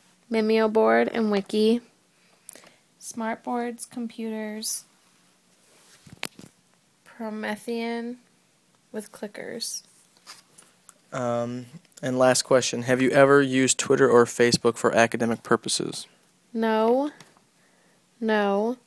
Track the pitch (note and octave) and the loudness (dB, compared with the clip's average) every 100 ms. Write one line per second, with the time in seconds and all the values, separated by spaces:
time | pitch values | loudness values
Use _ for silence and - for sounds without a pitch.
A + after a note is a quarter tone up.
0 | _ _ - A3 A3 A3 A3 A3 A3 A3+ | _ _ -6 -2 0 2 2 2 4 4
1 | A#3 A#3 G#3+ G3+ - G#3+ G#3+ A#3 - _ | 2 -2 -2 -2 -2 0 2 0 -4 _
2 | _ _ _ _ - - - _ _ _ | _ _ _ _ -20 -20 -20 _ _ _
3 | - A#3 A3 A#3 B3+ A#3+ A#3+ A#3 - B3 | -16 -8 -8 -8 -6 -6 -6 -10 -12 -10
4 | A#3 - A3+ A3 G#3+ G#3+ A3+ - - _ | -10 -10 -10 -8 -10 -10 -8 -8 -10 _
5 | _ _ _ _ _ _ _ _ _ - | _ _ _ _ _ _ _ _ _ -20
6 | - - - - - _ _ _ _ _ | -20 -14 -14 -14 -20 _ _ _ _ _
7 | - - A3 G#3+ G#3+ G#3+ - A#3 A#3 A#3 | -20 -14 -12 -10 -10 -10 -10 -8 -8 -8
8 | A#3 B3 _ _ _ _ _ _ _ G#3+ | -10 -14 _ _ _ _ _ _ _ -14
9 | G#3 - G#3 - - A3+ - - - _ | -14 -14 -16 -14 -14 -12 -10 -12 -14 _
10 | _ _ - - _ - - _ _ - | _ _ -20 -20 _ -20 -20 _ _ -20
11 | _ C3+ B2 A#2+ A#2+ B2 A#2+ E3 _ - | _ -8 -4 -4 -6 -10 -14 -20 _ -10
12 | C3 B2+ B2+ B2 - C3 - A#2+ A#2+ B2+ | -4 2 4 4 2 2 0 -4 -2 0
13 | C3 C#3+ C#3 C#3+ C3+ C3 B2+ - - C3+ | 4 6 6 6 4 2 0 0 0 4
14 | C3 A#2+ A#2 - A#2+ - A#2 - A2+ A2 | 6 6 4 2 2 2 0 0 2 4
15 | A2+ A#2 A#2 A2+ - A2+ - - - - | 2 2 -2 -2 -2 -2 -2 -6 -6 -10
16 | - _ _ _ _ A3+ A3 A3 A3+ C4 | -16 _ _ _ _ -4 -2 0 2 0
17 | D4 - - _ _ _ _ _ _ _ | -2 -8 -20 _ _ _ _ _ _ _
18 | _ - A3 G#3+ G3+ G3 A3+ B3+ | _ -6 0 0 2 0 -2 -6